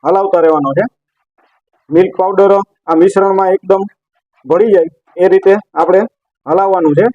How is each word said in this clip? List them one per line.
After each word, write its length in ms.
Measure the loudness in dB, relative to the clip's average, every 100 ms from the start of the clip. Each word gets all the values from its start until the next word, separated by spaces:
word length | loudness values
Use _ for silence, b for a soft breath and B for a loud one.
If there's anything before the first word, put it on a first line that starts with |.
| -2
હલાવતા 360 | -2 0 0
રહેવાનો 260 | 2 0 -2 -4
છે. 60 | -6 _ _ _ _ _ _ _ _ _ _
મિલ્ક 220 | 0 0 -2
પાવડર 320 | -4 0 2 2 -2 _ -4
આ 80 | 0
મિશ્રણમાં 500 | 2 2 -2 0 -2 -2
એકદમ 260 | 0 -2 -2 _ _ _ _ _ -4
ભળી 240 | -2 2
જાય 160 | 0 0 _ _ -2
એ 80 | 2
રીતે 220 | 2 2 0 -2 -4
આપણે 200 | 0 0 -2 _ _ _ -6
હલાવવાનું 440 | -2 0 0 0 0
છે 80 | -2